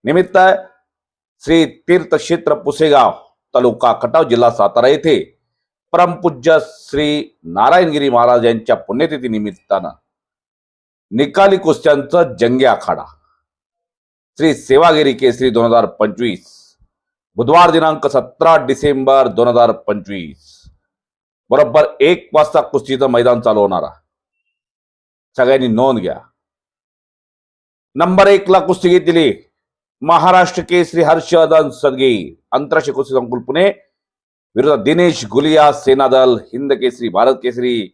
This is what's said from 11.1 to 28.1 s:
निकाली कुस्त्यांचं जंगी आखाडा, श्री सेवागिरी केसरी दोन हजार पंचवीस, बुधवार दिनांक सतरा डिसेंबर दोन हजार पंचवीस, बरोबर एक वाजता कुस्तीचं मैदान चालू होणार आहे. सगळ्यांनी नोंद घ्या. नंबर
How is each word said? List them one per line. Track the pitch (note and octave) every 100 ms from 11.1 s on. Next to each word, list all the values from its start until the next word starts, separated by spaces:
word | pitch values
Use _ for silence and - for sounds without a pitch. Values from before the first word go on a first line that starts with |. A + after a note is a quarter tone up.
निकाली | A2 C#3 G3 G3 F#3
कुस्त्यांचं | D#3+ C#3+ D#3+ C#3+ C#3 F3 D#3+ -
जंगी | A#2 B2+
आखाडा, | C3 G#2 - D#2+ - _ _ _ _ _ _ _ _ _ _ _ _ -
श्री | D#3
सेवागिरी | C#3 - C3+ E3+ D#3 C#3+
केसरी | A#2+ C3 A2+ C3
दोन | A2+
हजार | A#2 A#2 G#2+
पंचवीस, | - G#2+ G2 A#2 F2+ _ _ _ _ _ _ _ _ _
बुधवार | - A#2+ E3 F3
दिनांक | D#3+ D#3+ D3+ C#3
सतरा | - - _ D#3+ D#3+
डिसेंबर | B2+ C3 D3 C3+ C3 C3+ C3
दोन | G2 A#2+
हजार | A#2 A#2
पंचवीस, | A2 - G#2 F#2+ G2 D#2+ C2+ _ _ - _ _ _ _ _ _ _ _
बरोबर | C3 D3 D3+ D3 -
एक | C#3+ E3+ -
वाजता | D#3 D3+ D#3
कुस्तीचं | - C#3+ - C3+ C3+
मैदान | A#2+ A#2+ A#2
चालू | A#2+ G#2+
होणार | G2+ F2+
आहे. | D2 - _ _ _ _ _ _ _ _ _ _ _ _ _ -
सगळ्यांनी | B2+ C3+ B2+
नोंद | A2+ C3+ A#2+
घ्या. | F2 - _ _ _ _ _ _ _ _ _ _ _ _ _ _ _ _ _
नंबर | C3+ F3